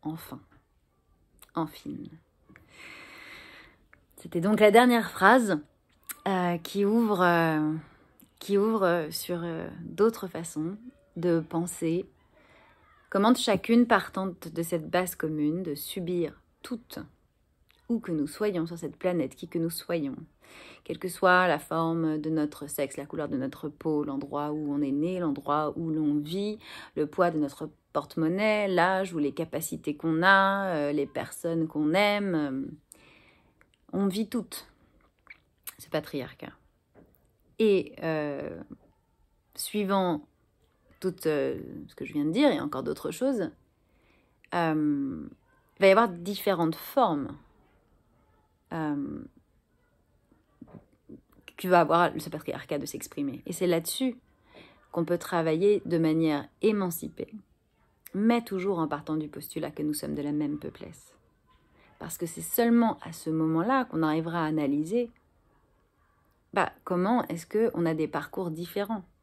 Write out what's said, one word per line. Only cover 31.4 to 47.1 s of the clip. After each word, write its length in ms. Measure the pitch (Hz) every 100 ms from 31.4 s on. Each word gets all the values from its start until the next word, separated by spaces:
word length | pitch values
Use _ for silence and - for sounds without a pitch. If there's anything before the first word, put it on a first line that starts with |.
| 170 165 160
qu'on 280 | 151 151
aime, 400 | 180 208 208 202
euh, 280 | 165 147 135 135 156 _ - - - _ _ _ _ _ _ _
on 140 | 185 196
vit 220 | 185 220
toutes. 380 | 240 - - - _ _ _ _ _ _ - _ _ - -
Ce 100 | -
patriarcat. 640 | 160 - 143 123 - - - _ _ _ - - _ _ _ _ _
Et, 360 | 220 190 - -
euh, 580 | 165 156 147 139 - 82 - - _ _ _ _ _ _ _
suivant 720 | - - 208 196 196 185 151 - _ _ _ _ _ _ _
tout, 140 | 185 180 160
euh, 340 | 151 135 - - - -
ce 60 |
que 100 | -
je 80 | -
viens 120 | 147
de 60 | 147
dire 200 | 180 285
et 100 | 151
encore 220 | 143 131
d'autres 280 | 131 151 -
choses, 400 | - 262 247 170 - _ _ _ _ _ _ _ _ _
euh, 720 | 180 165 156 151 143 139 78 73 - _ _ _ _
il 20 |
va 60 | 196
y 40 |
avoir 180 | 190 233
différentes 640 | 170 175 202 - 180 165
formes, 640 | 160 - - 226